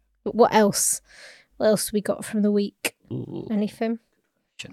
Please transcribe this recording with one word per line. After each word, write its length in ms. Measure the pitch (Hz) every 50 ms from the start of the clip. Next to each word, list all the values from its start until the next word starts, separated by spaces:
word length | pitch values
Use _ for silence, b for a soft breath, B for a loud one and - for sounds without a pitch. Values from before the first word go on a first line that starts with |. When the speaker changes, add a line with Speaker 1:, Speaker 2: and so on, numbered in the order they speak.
| _ _ _ _ _
Speaker 1:
But 100 | 208 -
what 200 | 214 240 - -
else? 460 | 220 214 196 - - - - - - B B B B B B B B B B B
What 100 | _ -
else 260 | 214 214 - - -
we 80 | - 208
got 240 | 196 - - - -
from 180 | - - 214
the 100 | 202 208
week? 440 | 208 208 202 - - _ - - - _ _ _
Speaker 2:
Ooh. 340 | - 131 - - - - - -
Speaker 1:
Anything? 480 | 220 202 208 202 - - 226 226 233 226 _ _ _ _ _ _ _ _ _ _ _ - - -